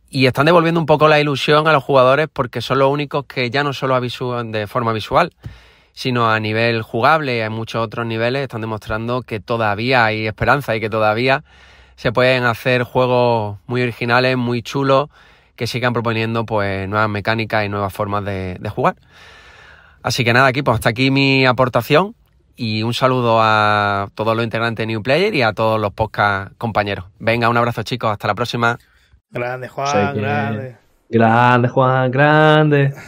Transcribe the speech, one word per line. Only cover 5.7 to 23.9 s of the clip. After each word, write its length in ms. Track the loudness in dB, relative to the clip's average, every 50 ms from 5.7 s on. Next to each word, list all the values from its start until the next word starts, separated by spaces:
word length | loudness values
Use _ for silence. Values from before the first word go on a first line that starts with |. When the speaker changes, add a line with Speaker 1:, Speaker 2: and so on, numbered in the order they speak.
| _ _ _ _ _
Speaker 1:
sino 380 | -8 -6 -2 0 0 2 2
a 80 | 2 0
nivel 440 | 0 -2 -2 0 0 0 0 -2 -4
jugable, 600 | -4 -2 0 2 2 2 2 0 -2 -4 -2 -4
en 100 | -4 -6
muchos 300 | -6 -8 -6 -4 -4 -4
otros 220 | -4 -4 -6 -6
niveles, 360 | -4 -2 -2 -2 -2 -2 -4 -6
están 180 | -6 -8 -8
demostrando 600 | -6 -6 -8 -8 -6 -6 -6 -6 -4 -4 -4 -6 -6
que 180 | -6 -10 -10
todavía 640 | -6 -4 -2 -2 0 0 -2 -2 0 0 2 2 2
hay 220 | 2 0 -2 -4
esperanza 500 | -6 -4 -2 0 2 2 2 0 -2 -4
y 40 | -2
que 100 | -2 -2
todavía 520 | 0 0 2 2 2 2 2 0 0 0 -2 _ -20 -20 -20 -20 -20 -20 -20 _ _
se 160 | -8 -6 -2 0
pueden 320 | 2 2 2 2 2 2
hacer 380 | 0 -2 -2 0 0 0 0 0
juegos 760 | 0 0 0 2 2 2 2 2 2 2 0 -2 -4 -8 -12 _
muy 160 | -6 -4 -2 -2
originales, 540 | -2 -4 -4 -2 0 2 2 2 2 0
muy 260 | 0 -2 -2 -2 -4 -6
chulos, 460 | -6 -4 -2 0 2 2 2 0 -2 -8 _ _ _ _ _ _ _ _
que 100 | -8 -8
sigan 280 | -6 -4 -2 -2 -2 -2
proponiendo, 500 | -2 -2 -2 -2 -2 -2 -2 -2 -4 -4
pues, 420 | -2 -2 -2 -2 -2 -4 -4 -4 -2
nuevas 200 | -2 0 0 0
mecánicas 560 | -2 -2 -2 -2 -2 -2 -2 -2 -2 -2 -2
y 60 | -2
nuevas 220 | -2 -4 -4 -4 -4
formas 320 | -4 -4 -4 -4 -4 -4
de, 320 | -6 -6 -6 -6 -8 -8 -8
de 80 | -10 -10
jugar. 280 | -6 -4 -4 -4 -4 -6 _ _ _ -20 -20 -20 -20 -20 -20 -20 -20 -20 -20 -20 -20 -20 -20 _ _ _ -6
Así 200 | -4 -4 -2 0
que 120 | 2 4
nada, 160 | 4 4 4
equipo, 200 | 2 0 0 0
hasta 200 | 0 0 0 -2
aquí 200 | 0 0 0 2
mi 360 | 2 2 2 2 4 4 4
aportación 680 | 4 2 2 0 0 0 -2 0 2 4 2 2 2 -4 _ _ _ _ _ _ _ _
y 280 | -8 -6 -4 -4 -2 -2
un 100 | -4 -2
saludo 440 | 0 0 2 2 2 2 4 4 4
a 680 | 4 4 4 4 4 4 2 2 2 0